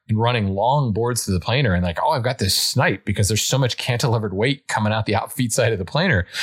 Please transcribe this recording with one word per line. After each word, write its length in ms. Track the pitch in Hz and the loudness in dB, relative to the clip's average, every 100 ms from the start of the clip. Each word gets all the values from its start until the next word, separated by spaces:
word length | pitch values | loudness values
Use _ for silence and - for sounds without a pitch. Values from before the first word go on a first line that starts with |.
| - | -2
and 100 | 107 | 0
running 300 | 117 123 98 | 2 2 0
long 440 | 98 117 147 131 | 0 2 2 2
boards 320 | 104 120 120 - | 0 0 -2 0
to 40 | |
the 80 | 92 | -2
planer 340 | - 123 151 | 0 0 2
and 100 | 90 | 2
like, 140 | 87 85 | 0 -2
"Oh, 80 | 117 | 0
I've 140 | 151 | 0
got 140 | 120 123 | -2 -2
this 160 | 98 | 0
snipe 500 | - - - 160 101 | 0 0 2 2 0
because 240 | - 101 98 | -2 0 0
there's 140 | 107 | 0
so 160 | - 131 | 0 0
much 180 | 127 - | 0 -2
cantilevered 560 | - 120 127 113 104 | -2 -2 0 0 -2
weight 340 | 92 123 139 - | 0 0 -2 -4
coming 240 | - 104 | -2 0
out 140 | 110 110 | 0 0
the 80 | |
out 180 | 101 - | -2 -2
feet 200 | - 123 | -4 -2
side 200 | - 113 | 2 2
of 60 | 107 | 0
the 60 | |
planer." 420 | 92 143 190 107 85 - | -2 0 2 2 0 -6